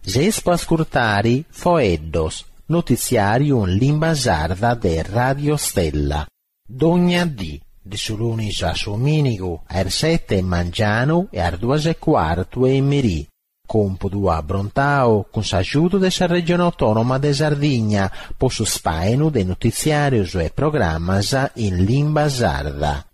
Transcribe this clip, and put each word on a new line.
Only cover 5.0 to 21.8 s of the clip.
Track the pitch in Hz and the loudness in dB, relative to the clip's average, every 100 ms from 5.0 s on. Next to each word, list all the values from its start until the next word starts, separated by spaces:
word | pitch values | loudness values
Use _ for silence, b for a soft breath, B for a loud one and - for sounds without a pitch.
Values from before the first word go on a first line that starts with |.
Radio | 151 107 127 139 147 151 | -2 0 0 0 0 -2
Stella. | - - 82 73 71 73 71 _ _ _ - | -2 -2 0 0 -2 -2 -6 _ _ _ -18
Dogna | 127 160 180 175 175 175 | 0 2 4 2 2 -2
di, | 123 85 73 - - | -4 -10 -10 -16 -20
di | 98 101 | -12 -8
su | - 107 | -6 -4
lunis | 117 113 107 - | -2 -2 -4 -2
a | 85 | -2
su | 80 - | -4 -4
minigu, | 104 139 156 139 104 92 80 - | -2 0 2 0 -2 -6 -8 -6
er | - - | -4 -2
sette | - 156 165 - 98 | 0 0 0 0 0
mangiano | 92 87 87 85 107 110 135 170 190 | 0 0 -2 -2 0 0 2 0 -2
e | 98 | -2
ar | 85 85 | -2 -2
duas | 117 151 156 | -2 0 0
e | 165 | -2
quarto | - 135 80 82 92 123 127 | 2 2 2 0 -2 0 2
e | 135 | 4
merì. | 139 143 123 80 76 _ _ _ | 2 2 2 0 -6 _ _ _
Compodu | - 107 101 92 101 101 95 | -4 0 0 -2 -4 -2 0
a | 80 | 0
Brontao, | 76 98 101 - 143 143 123 107 101 | -2 -4 -2 -2 0 2 2 2 0
con | - | -6
s'aiuto | 101 92 90 139 175 196 | -2 -2 0 0 2 2
de | 185 | 0
sa | - 180 | 0 0
regione | 180 170 175 | 0 0 0
autonoma | 175 - 123 107 120 131 | 0 0 2 2 2 0
de | 147 | 0
Sardigna, | 139 151 143 147 127 107 101 95 B B - | 0 0 0 0 2 2 0 0 B B -2
po | 131 | -2
su | - | 0
spainu | 117 - - 80 92 127 156 | -4 -2 -2 0 0 2 2
de | 135 | 0
notiziarios | 90 90 117 - 156 147 143 120 90 | -2 0 -2 0 0 2 2 2 0
e | 92 80 | -2 -2
programmas | - 147 151 90 160 85 196 - 135 135 | -2 0 0 0 0 0 0 0 -2 -2
in | - 104 90 | -2 -2 2